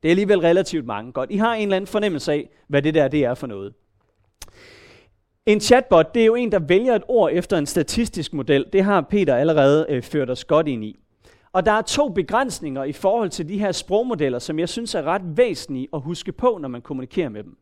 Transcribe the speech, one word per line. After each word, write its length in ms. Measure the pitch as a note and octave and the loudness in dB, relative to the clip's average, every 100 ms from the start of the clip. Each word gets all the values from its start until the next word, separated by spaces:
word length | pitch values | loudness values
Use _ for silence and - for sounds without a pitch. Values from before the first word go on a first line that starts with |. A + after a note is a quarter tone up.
Det 60 | D#3+ | 2
er 40 | |
alligevel 280 | F#3 G3+ G3+ | 2 4 4
relativt 460 | E3 E3+ F#3+ F3 A#2+ | 4 2 2 -4 -4
mange. 260 | G#2 A#2 | -8 -6
Godt. 180 | B2+ B2+ | -8 -4
I 60 | G3+ | 0
har 180 | A3 | 0
en 80 | A3+ | 0
eller 140 | G#3 F#3+ | -2 -2
anden 120 | G3 | -2
fornemmelse 440 | G#3+ G#3 D#3 - | -2 -2 -2 -2
af, 180 | D3 - _ _ | -2 -4 _ _
hvad 140 | C#3+ | 0
det 120 | C#3+ | 2
der, 140 | D#3 C#3 | 2 2
det 160 | D3 | 2
er 100 | B2+ | 0
for 120 | B2+ C3 | -2 -8
noget. 260 | G2+ G2 G#2+ _ _ _ _ _ _ - _ - - - - _ _ _ _ - | -10 -12 -14 _ _ _ _ _ _ -20 _ -20 -20 -20 -20 _ _ _ _ 0
En 140 | G#3 | 2
chatbot, 540 | G#3+ B3 C4 F3 D#3+ | 6 4 6 4 4
det 80 | A#3+ | 4
er 40 | A3 | 4
jo 80 | |
en, 180 | A#3 A#3+ | 4 0
der 60 | G3+ | 0
vælger 360 | C#3+ F3+ G3+ | 2 2 4
et 80 | A3+ - | 0 2
ord 240 | A#3+ E3+ | 2 2
efter 260 | F3 F3 F#3 | 0 -2 -2
en 80 | C#3+ | 0
statistisk 640 | F3+ D#3 - A#3 - D3 | -2 -2 -2 -2 -4 -8
model. 320 | D#3 C3 C#3+ - | -6 0 0 2
Det 120 | F#3+ | 0
har 160 | F#3+ G3+ | 2 2
Peter 360 | C#3+ G#3 E3+ B2 | 2 0 2 2
allerede, 500 | D3+ D#3 C#3 D3 D#3+ | 2 4 4 4 2
øh, 140 | C#3 | -4
ført 280 | A#2 D#3 B2+ | -2 -4 -2
os 140 | B2+ | -6
godt 240 | - D3+ D#3 | 0 0 0
ind 160 | B2 | -4
i. 140 | G#2+ - _ _ _ _ _ | -8 -14 _ _ _ _ _
Og 140 | F#3 G3+ | 0 2
der 60 | |
er 100 | G#3+ | 0
to 260 | - - D4 | 0 0 0
begrænsninger 760 | F3+ F3+ G#3+ C4+ - D#3 C3+ | 0 -2 0 -2 -6 -10 -8
i 80 | C3+ | -8
forhold 380 | C#3 G3 A3+ G#3 | -2 0 0 -2
til 180 | - D#3 | -6 -6
de 100 | G3 | -4
her 140 | G3+ | -2
sprogmodeller, 680 | F3 - G3 B3 G#3+ C#3+ B2 | -4 -2 -2 0 -2 -2 -2
som 200 | - D#3 | -6 -4
jeg 100 | F3 | -4
synes 260 | - A#3 | -4 -6
er 80 | F#3+ | -4
ret 200 | D3 F#3+ F3+ D3 | -2 -2 -4 0
væsentlige 520 | B3 E3+ - C3 C3+ | 0 0 -8 -8 -6
at 60 | D#3 | -8
huske 320 | C3+ E3+ - | -8 -10 -10
på, 260 | - B3 G#3 | -2 -2 -2
når 80 | C#3 | -8
man 140 | B2 | -10
kommunikerer 460 | - C3+ B2+ - D3+ | -10 -10 -8 -6 -6
med 140 | G#2+ | -8
dem. 140 | F#2+ - | -16 -20